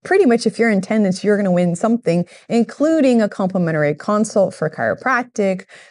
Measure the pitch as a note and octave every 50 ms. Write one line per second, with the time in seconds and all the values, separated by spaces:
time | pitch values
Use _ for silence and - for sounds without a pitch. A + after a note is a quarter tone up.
0 | - - F4+ G4 F#4+ B3+ A#3 A#3 - A3+ - - A3+ A#3 G#3+ F#3+ - - G#3+ A3
1 | G3+ F#3 F#3 - - G3+ G#3 G3+ G3+ F#3 F3+ F3 F3+ F3 E3+ - - A3 A#3 A#3
2 | - E3 E3+ F3 E3+ - - - _ - - A#3 A3+ - - - C#4+ D#4+ D#4+ D#4+
3 | C4+ C4 B3 A3+ G#3+ G3+ - - G3 F#3 F#3 F#3+ F3 D#3+ D#3+ D3+ D3+ D3 D3+ -
4 | - - G#3 G#3 A3 G#3+ - G#3+ F#3+ F3 - - D#3+ D#3 - - A#2 G#3 - -
5 | - B3+ C4 A#3+ B3 B3 - - G3+ F#3+ F#3 F#3 - _ - - - -